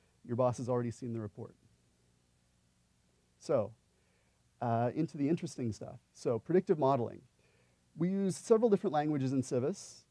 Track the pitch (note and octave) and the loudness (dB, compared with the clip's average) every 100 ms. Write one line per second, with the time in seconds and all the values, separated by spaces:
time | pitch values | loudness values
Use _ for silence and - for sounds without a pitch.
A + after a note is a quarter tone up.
0 | _ _ - A#2+ B2+ A#2 A#2+ B2 A#2+ - | _ _ -6 2 2 2 -2 0 0 -6
1 | B2 A2+ G#2+ - - - _ _ _ _ | -6 -6 -8 -12 -16 -16 _ _ _ _
2 | _ _ _ _ _ _ _ _ _ _ | _ _ _ _ _ _ _ _ _ _
3 | _ _ _ _ - C#3 G#2 - _ _ | _ _ _ _ -2 0 0 -8 _ _
4 | _ _ _ _ _ - B2 A#2 A#2+ B2 | _ _ _ _ _ -6 0 2 0 0
5 | D#3+ D3+ C#3 F3 E3+ - A#2+ G#2 A#2 - | -4 -2 0 0 -2 -6 -6 -6 -10 -16
6 | _ - C#3+ A2+ - F3 F#3+ D#3+ C3+ C#3 | _ -8 -2 -2 2 2 2 2 4 2
7 | A2+ F#2+ - _ _ _ _ _ _ - | 0 -8 -20 _ _ _ _ _ _ -4
8 | F3 G3 G3 - - A3 A3+ G3+ G3 D3 | -2 0 -2 -2 2 4 6 4 2 0
9 | D3+ D3+ C3 C3+ B2 B2+ C3+ G3 - - | 0 0 2 0 0 0 0 -4 -10 -20
10 | _ | _